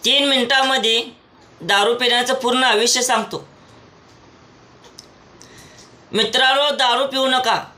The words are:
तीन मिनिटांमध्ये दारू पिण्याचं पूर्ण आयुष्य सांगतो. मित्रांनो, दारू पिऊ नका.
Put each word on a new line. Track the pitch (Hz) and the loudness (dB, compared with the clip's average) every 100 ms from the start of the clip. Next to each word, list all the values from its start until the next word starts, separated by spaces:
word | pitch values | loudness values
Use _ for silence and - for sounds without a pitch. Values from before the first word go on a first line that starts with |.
| 233 | 2
तीन | 277 285 | 0 2
मिनिटांमध्ये | 269 240 269 262 262 214 226 247 - _ - - - | 0 0 0 2 0 0 -2 -4 -16 _ -20 -20 -16
दारू | 170 202 214 240 | -2 2 2 0
पिण्याचं | 247 240 247 | 0 0 0
पूर्ण | 262 233 247 | -2 0 0
आयुष्य | 254 208 233 254 | 2 2 2 0
सांगतो. | - 226 208 - - - - - - - - - - - - - - - - - - - - - - - - - - - - | 0 -2 -2 -10 -12 -20 -20 -20 -20 -20 -20 -20 -20 -20 -20 -20 -20 -20 -20 -20 -20 -20 -20 -20 -20 -20 -20 -20 -20 -20 -8
मित्रांनो, | 208 226 254 262 277 294 277 | -4 -2 2 2 2 0 0
दारू | 254 240 214 | 0 0 -2
पिऊ | 262 262 | -2 0
नका. | 254 226 180 - | 0 0 -2 -4